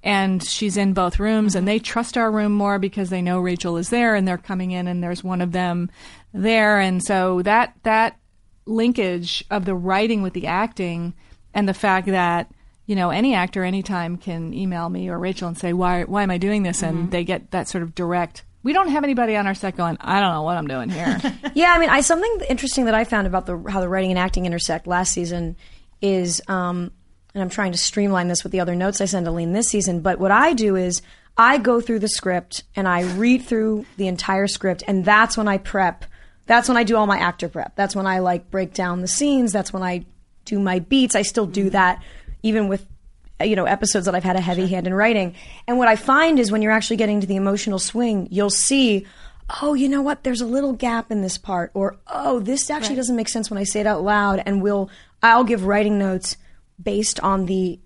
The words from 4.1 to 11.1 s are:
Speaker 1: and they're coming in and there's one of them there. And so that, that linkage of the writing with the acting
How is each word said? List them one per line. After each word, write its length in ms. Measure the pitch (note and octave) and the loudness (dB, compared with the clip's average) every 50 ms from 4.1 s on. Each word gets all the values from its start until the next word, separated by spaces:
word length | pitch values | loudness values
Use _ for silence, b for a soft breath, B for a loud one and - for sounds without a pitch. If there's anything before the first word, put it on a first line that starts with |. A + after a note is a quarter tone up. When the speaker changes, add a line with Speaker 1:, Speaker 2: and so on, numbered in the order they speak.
| A3 | 2
Speaker 1:
and 120 | G3+ F#3+ F#3+ | 2 2 0
they're 100 | F3+ E3+ | -2 -4
coming 320 | - - G3 F#3 F#3 F#3 | -6 -6 -6 -4 -4 -4
in 160 | F#3 F3+ F3+ | -4 -4 -4
and 160 | F3 F3+ F3+ | -4 -4 -4
there's 220 | F3 F3 F3 E3+ - | -4 -4 -6 -6 -4
one 160 | F#3 F#3 F3+ | -4 -2 -2
of 100 | F3+ F3 | -2 -2
them 380 | E3+ F#3 F3+ F3+ F3 F3 F3 F3+ B B B B B B B B | -2 -2 -2 0 -2 -2 -4 -4 B B B B B B B B
there. 460 | - G3 F#3 A3 A3+ A3+ G#3+ G#3+ G#3 G3+ | -6 -2 0 2 4 4 4 4 4 4
And 220 | G3 F#3 F#3 F#3 | 2 2 0 -2
so 400 | F#3 - G3+ F#3+ F3+ F#3 F#3 F3+ | 0 0 0 2 2 2 0 0
that, 320 | F3+ G#3 G#3 A3+ B3 - - _ | 2 2 4 4 2 0 -4 _
that 340 | _ A#3 A3 A3 A3+ A3+ - _ _ _ _ _ _ _ _ _ _ | _ 0 2 2 2 0 -2 _ _ _ _ _ _ _ _ _ _
linkage 800 | - A3 A3 A3+ A#3+ B3 A#3+ G#3 F#3 F3 F3 F3 F3 - - - - | -4 -2 2 2 2 2 2 0 0 -2 -2 -4 -6 -6 -8 -6 -4
of 140 | G3+ G#3 F#3 | -4 -2 -2
the 100 | F#3+ F#3+ | -2 -4
writing 480 | F3+ F3 F#3 F#3 G3 G#3+ A3+ A#3 G#3 | -2 0 0 0 2 2 2 0 0
with 120 | F#3+ F#3 F3+ | -2 -2 -4
the 120 | F3+ E3+ | -6 -4
acting 680 | - E3 F#3 G#3+ A#3 - - F#3+ F3 E3+ E3+ E3+ E3+ | -2 -2 -2 -2 -2 -4 -6 -6 -4 -4 -4 -6 -6